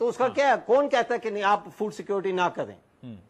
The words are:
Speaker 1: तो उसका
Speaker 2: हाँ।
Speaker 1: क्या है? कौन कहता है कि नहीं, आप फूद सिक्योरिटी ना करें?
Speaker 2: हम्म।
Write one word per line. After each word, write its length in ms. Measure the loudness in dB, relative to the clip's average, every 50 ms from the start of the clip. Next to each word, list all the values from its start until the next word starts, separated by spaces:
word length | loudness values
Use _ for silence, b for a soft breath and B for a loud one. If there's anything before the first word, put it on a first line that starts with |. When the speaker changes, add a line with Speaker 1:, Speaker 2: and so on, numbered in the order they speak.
Speaker 1:
तो 60 | -2
उसका 180 | -2 0 0 0
Speaker 2:
हाँ। 100 | 0 2
Speaker 1:
क्या 160 | 2 2 2
है? 60 | 2
कौन 320 | 2 2 2 2 2 4 4
कहता 260 | 2 2 2 2 -2
है 40 | -4
कि 120 | -4 -4
नहीं, 120 | -4 0
आप 260 | 2 2 2 2 0 -8
फूद 240 | -8 -6 -6 -6
सिक्योरिटी 400 | -6 -8 -6 -4 -4 -2 -2 -2
ना 160 | 0 0 0 0
करें? 280 | -2 -4 -8 -8 -10 -18 _ _ _ _ -18
Speaker 2:
हम्म। 120 | -16 -16 -16 -8